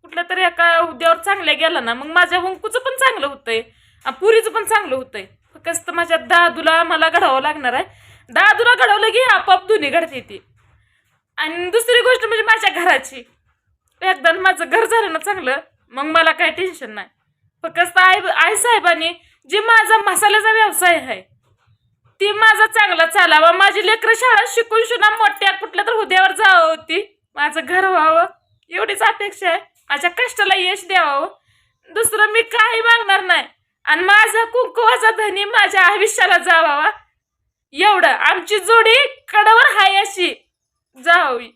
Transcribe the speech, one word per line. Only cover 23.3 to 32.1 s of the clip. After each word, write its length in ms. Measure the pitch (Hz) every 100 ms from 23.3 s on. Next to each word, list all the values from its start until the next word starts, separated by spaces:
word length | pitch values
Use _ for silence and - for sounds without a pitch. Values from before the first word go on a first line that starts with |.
| 311 330
माझी 340 | 359 403 392 370
लेकरं 260 | 453 453 440
शाळा 280 | 494 440 466
शिकून 360 | 466 453 440
सुद्धा 260 | 453 480 415
मोठ्या 420 | 427 415 403 392
कुठल्या 340 | 392 - - 403
तर 60 |
हुद्द्यावर 400 | 453 392 370 381
जावं 440 | 370 415 359 320 320
होती, 440 | 320 339 427 _ _
माझं 260 | - 294 311
घर 240 | 285 359 381
व्हावं, 360 | 359 311 320 370 _ _ _ _
एवढीच 340 | 349 427 403
अपेक्षा 460 | 415 - 403 392 370
आहे. 220 | 339 - _ _
माझ्या 220 | 277 349
कष्टाला 440 | 349 - - 392 381
यश 300 | 359 403 349
द्यावं. 420 | 370 311 277 330 - _ _ _ _ _
दुसरं 400 | 359 453